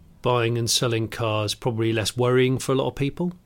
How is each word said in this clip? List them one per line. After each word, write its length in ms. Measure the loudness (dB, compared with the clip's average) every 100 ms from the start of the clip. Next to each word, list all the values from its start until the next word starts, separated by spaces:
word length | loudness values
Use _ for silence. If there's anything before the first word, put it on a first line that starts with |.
| -20 -6
buying 360 | 0 2 2 0
and 120 | 0
selling 380 | 0 0 0 -2
cars 460 | -4 -2 0 -2 -2
probably 360 | -4 0 0
less 220 | 0 -2 0
worrying 420 | 2 4 4 2
for 140 | 0
a 20 | 0
lot 120 | 0
of 80 | -2
people. 380 | -4 -2 -4 -6